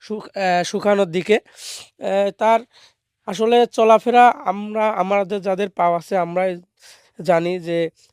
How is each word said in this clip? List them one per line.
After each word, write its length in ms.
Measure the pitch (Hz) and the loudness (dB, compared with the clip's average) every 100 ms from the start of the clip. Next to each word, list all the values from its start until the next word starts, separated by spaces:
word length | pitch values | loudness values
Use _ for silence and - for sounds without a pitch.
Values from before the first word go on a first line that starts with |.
শুক-, 300 | - 214 - | -12 -12 -10
এ, 300 | 196 185 175 | -4 0 0
শুকানোর 420 | 170 202 208 202 180 | -2 -2 0 2 0
দিকে। 300 | 175 180 214 _ - - - - _ | -2 0 0 _ -20 -18 -18 -20 _
এ, 320 | 190 196 202 - | -2 -2 -2 0
তার 220 | 220 226 247 _ _ _ _ _ - | 2 2 -2 _ _ _ _ _ -12
আসলে 400 | 190 220 240 233 | -4 2 2 2
চলাফেরা, 640 | - 220 220 240 240 247 | 2 4 4 4 6 6
আমরা, 600 | 285 226 202 208 214 214 | 4 -6 -6 -6 -2 -2
আমাদের 500 | 185 190 202 185 208 | -2 0 0 -2 -6
যাদের 300 | 190 190 190 | -4 -4 -4
পা 260 | - 175 170 | -2 0 0
আছে, 200 | - 190 | -2 -4
আমরাই 440 | 170 180 190 175 _ _ - - _ - | -2 -2 -4 -6 _ _ -20 -20 _ -10
জানি 380 | 175 165 170 180 | 0 2 2 -4
যে 300 | 165 170 160 _ _ | -4 -2 -4 _ _